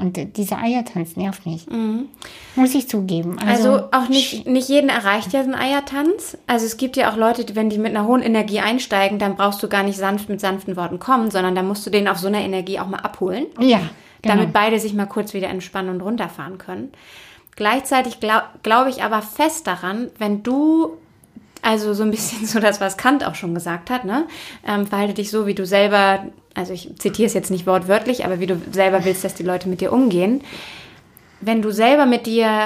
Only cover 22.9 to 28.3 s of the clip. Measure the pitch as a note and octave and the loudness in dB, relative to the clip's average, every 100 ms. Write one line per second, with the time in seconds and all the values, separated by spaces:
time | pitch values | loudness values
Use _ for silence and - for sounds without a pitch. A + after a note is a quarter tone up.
22.9 | F#3+ B3 C#4 - E3+ F3+ E3+ E3+ E3+ - | 0 2 2 0 -6 -6 -6 -4 -8 -4
23.9 | B3 F#3 A#3 D#4+ - - - - G#3 G3+ | -4 -2 -2 -4 -8 -16 -12 -4 -2 -2
24.9 | G3+ G#3 G#3 G#3 G#3+ G3+ G3 F#3 G3 G3+ | 0 -2 -2 -4 -2 0 -2 2 4 4
25.9 | G3+ G3 G3 G3 - _ - F#3 F#3 - | 6 4 4 -2 -14 _ -8 -8 -8 -12
26.9 | - G3+ G3+ A3 G3+ F#3+ F#3 F3 F#3 F3+ | -6 -4 0 0 0 -2 -2 0 0 2
27.9 | G#3 A#3 B3 - | 2 2 -2 -2